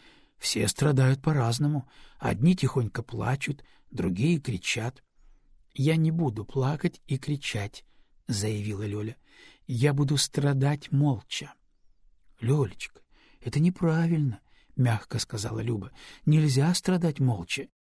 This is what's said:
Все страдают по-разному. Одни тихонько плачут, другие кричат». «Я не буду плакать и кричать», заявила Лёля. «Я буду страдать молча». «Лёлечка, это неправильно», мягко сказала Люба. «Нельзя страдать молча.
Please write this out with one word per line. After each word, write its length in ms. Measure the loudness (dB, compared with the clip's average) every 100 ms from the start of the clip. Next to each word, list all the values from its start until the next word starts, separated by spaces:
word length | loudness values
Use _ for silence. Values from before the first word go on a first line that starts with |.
| -20 -20 _ _
Все 280 | -4 -2 0
страдают 540 | 2 2 4 4 2
по-разному. 680 | 0 0 0 0 0 0 -4 -14 -20 -8
Одни 380 | -4 2 2 4
тихонько 480 | 2 0 -2 -4
плачут, 600 | -8 -4 -2 -2 -4 -8 -10 _ -14
другие 480 | -4 -2 0 2 0
кричат». 640 | -2 -6 -4 -4 -4 -8 _ _ -20 -20 _ -20 _ -2
«Я 220 | 2 4
не 120 | 2
буду 360 | 2 0 -2 -6
плакать 540 | -2 -2 0 -4 -4 -6
и 140 | -6
кричать», 680 | -4 -6 -4 -6 -6 -10 -20 _ _ _ -6
заявила 600 | -4 -2 -2 -4 -6 -6
Лёля. 300 | -6 -8 -10 _ -20 -20 -18 -6
«Я 260 | 0 2
буду 240 | 2 2 0
страдать 720 | -2 0 0 2 2 0 0
молча». 640 | 2 2 0 -4 -10 -10 -16 _ _ _ _ _ _ _ -8
«Лёлечка, 600 | -2 0 0 -6 -16 -18 _ _ _ -14
это 200 | -4 2
неправильно», 840 | 2 2 2 2 2 2 0 -2 _ _ _ 0
мягко 400 | 2 2 -4 -8
сказала 400 | -6 -6 -6 -6
Люба. 320 | -4 -4 -6 -16 -20 -6 2
«Нельзя 480 | 4 4 4 2
страдать 460 | 0 0 0 0 0
молча. 480 | 0 0 -4 -8 -8 _